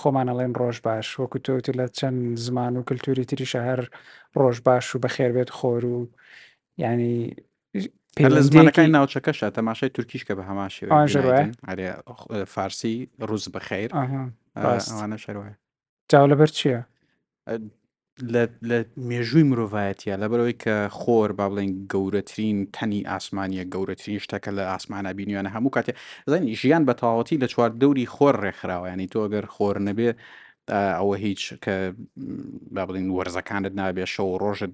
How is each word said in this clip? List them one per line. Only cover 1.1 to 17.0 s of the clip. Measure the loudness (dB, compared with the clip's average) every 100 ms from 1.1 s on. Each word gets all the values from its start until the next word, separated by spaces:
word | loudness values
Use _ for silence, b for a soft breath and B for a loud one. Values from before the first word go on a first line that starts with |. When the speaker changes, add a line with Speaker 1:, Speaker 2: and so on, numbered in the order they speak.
| -8
Speaker 1:
وەکو | -6 -6
تۆ | -4
وتی | -4 -2 -4
لە | -4 -4
چەند | -4 -2 -4 -4 -4
زمان | -2 -2 -4
و | -4
کەلتوری | -6 -2 -2 -2
تریشە | -4 -4 -4 -2
هەر | -2 -4 B B B B 2
«ڕۆژ | 4 4 4
باش» | 4 2
و | -4
«بەخێر | -4 0 0 2
بێت | -2 -2
خۆر» | -2 0
و، | -2 -4 -6 _ b b b b _ -6
یعنی، | -2 0 0 -2 -4 -10 _ _ _ -8 -8 _ _ 4
Speaker 2:
هەر | 6
لە | 8
Speaker 1:
پەیوەندیەکی | 10
Speaker 2:
زمانەکانی | 12 10 10 6 6
ناوچەکەشە، | 4 0 -4 -2 -4 -2
تەماشای | -4 -2 -4
تورکیش | -4 -8 -8
کە | -8 -8
بە | -6
هەمان | -8 -8 -8
شێوەیە | 2
Speaker 1:
ئەوان | 4 6
ژەروایە؟ | 4 4 4
Speaker 2:
بینایدن. | 2 -4 -10
ئەرێ، | -6 -6 -8 -14 -20
خ-، | -10 -8 -6
فارسی، | -4 -6 -4 -6 -6 -8 -12 -6
ڕووس | -6 -6
بەخێر. | -12 -8 -6 -4
Speaker 1:
ئاها، | -4 -4 -6 -8 -12 _ -4
Speaker 2:
ئا، |
Speaker 1:
ڕاست. | -2 -2 -2
Speaker 2:
ئەوانە | -8 -8 -10
ژەروایە. | -10 -12 -12 -18 _ _ _ _ 4
Speaker 1:
جاو | 6 8
لەبەر | 6 4 4
چییە؟ | -2 -2 -6 _